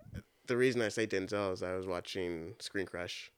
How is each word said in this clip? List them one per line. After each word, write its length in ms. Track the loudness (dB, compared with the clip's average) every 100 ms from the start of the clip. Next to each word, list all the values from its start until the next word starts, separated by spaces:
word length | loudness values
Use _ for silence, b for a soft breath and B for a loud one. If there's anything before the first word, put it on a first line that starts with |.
| -12 -12 -12 _ 0
the 100 | 4
reason 240 | 6 6
I 80 | 2
say 180 | 2 2
Denzel 460 | 2 2 0 0
is 100 | 0
I 120 | -2 -2
was 100 | 0
watching 680 | -2 -2 -2 -2 -2 -6 -10
Screen 260 | -6 -2 -2
Crush. 460 | -4 -6 -8 -12